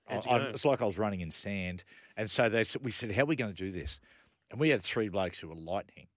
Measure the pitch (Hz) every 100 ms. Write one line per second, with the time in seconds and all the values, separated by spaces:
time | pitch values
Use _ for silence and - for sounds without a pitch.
0 | - 104 120 120 135 107 147 131 110 90
1 | 107 95 82 - 101 98 90 90 - -
2 | - - 107 - 117 113 110 120 131 -
3 | 113 101 143 147 110 90 95 90 73 -
4 | _ _ _ _ _ 113 156 120 - 120
5 | 110 95 92 - 80 80 80 95 - -
6 | 65